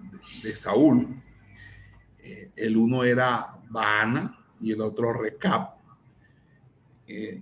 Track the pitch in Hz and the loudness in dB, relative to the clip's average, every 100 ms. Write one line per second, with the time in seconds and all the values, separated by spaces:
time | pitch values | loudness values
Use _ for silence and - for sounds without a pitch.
0 | 95 95 - - 110 - - 104 151 123 | -20 -20 -20 -14 -10 -8 0 4 6 6
1 | - - - - - - - - - - | 2 -6 -16 -20 -20 -20 -20 -20 -20 -20
2 | _ _ - 95 95 - 110 110 117 127 | _ _ -20 -18 -16 -6 0 4 4 4
3 | 123 123 127 117 - - - 113 104 107 | 2 4 2 0 -4 -14 -10 -2 2 2
4 | 110 123 185 - _ - 110 107 107 104 | 2 0 -2 -8 _ -8 -4 -2 -4 -2
5 | 117 113 110 - 196 107 95 - - - | -2 -2 -4 -4 0 0 -2 -14 -20 -20
6 | _ _ _ _ _ _ _ _ _ _ | _ _ _ _ _ _ _ _ _ _
7 | - 98 107 95 | -16 -12 -12 -10